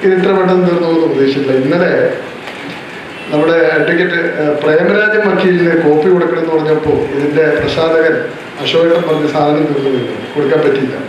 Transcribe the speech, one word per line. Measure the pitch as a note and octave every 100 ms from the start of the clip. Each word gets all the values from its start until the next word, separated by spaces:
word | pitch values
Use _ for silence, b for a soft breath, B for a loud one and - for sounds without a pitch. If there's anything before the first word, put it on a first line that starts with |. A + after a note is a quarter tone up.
| G3
ഇത് | F#3
ഇത്ര | G3 F#3+
പെട്ടെന്ന് | F3+ F#3 F3
തീർന്നു | E3+ E3
പോകുമെന്ന് | D#3+ D#3
പ്രതീക്ഷിച്ചില്ല. | C3+ C3+ C#3 C3+ C3
ഇന്നലെ | C3+ F3 F3 C3+ - - - - - - - - - - - - -
നമ്മുടെ | D3+ D#3+ E3 D#3+ D#3
അഡ്വക്കേറ്റ്, | D#3 F3 F3 E3+ E3+ D#3
ഏഹ്, | D3+ D3
പ്രേമരാജൻ | D3+ D#3 F#3 G#3 G#3+ G#3+ G#3
വക്കീലിന് | F#3 F#3 F3+ E3+ E3 D3+
കോപ്പി | D#3 F#3
കൊടുക്കണമെന്ന് | F3 E3 E3 D#3+ D#3+
പറഞ്ഞപ്പോ | D3+ D3+ D3 C#3 - C#3
ഇതിന്റെ | C#3+ D3+ D#3 C#3+
പ്രസാധകൻ | C#3 E3 E3 D#3+ D#3+ D#3+ - - - -
അശോകൻ | C#3 E3 E3 E3+ D#3+
പറഞ്ഞ | D3+ D3
സാധനം | D3+ D3 D3+ D3+
തീർന്നു | C#3 C3+ B2+
പോയി, | A2+ A2 - D3
കൊടുക്കാൻ | C3+ D#3 D3
പറ്റിയില്ല. | C3+ B2+ A#2